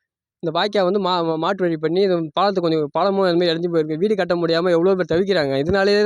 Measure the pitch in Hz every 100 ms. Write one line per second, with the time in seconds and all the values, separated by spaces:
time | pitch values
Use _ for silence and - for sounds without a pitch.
0 | _ _ _ _ 170 165 208 208 180 202
1 | 185 180 165 160 165 196 180 160 156 175
2 | 196 175 160 170 196 190 170 160 147 160
3 | 196 196 185 170 175 160 175 165 156 156
4 | 214 202 175 175 165 165 180 170 185 190
5 | 165 165 196 180 139 135 151 196 196 208